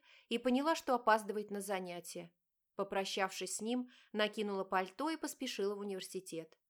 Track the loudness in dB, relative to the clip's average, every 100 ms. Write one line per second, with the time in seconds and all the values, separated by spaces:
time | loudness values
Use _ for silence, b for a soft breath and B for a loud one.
0 | B B B 0 4 4 4 2 2 4
1 | 6 6 4 -4 -4 -4 0 -2 -2 -6
2 | -8 -10 -10 _ _ _ _ -6 -2 0
3 | 0 2 0 0 -6 -4 0 -2 -2 B
4 | B 0 0 2 -2 0 0 0 0 -2
5 | -2 -2 -4 -4 -6 -2 -2 -2 -4 -6
6 | -6 -8 -8 -10 -10 _ _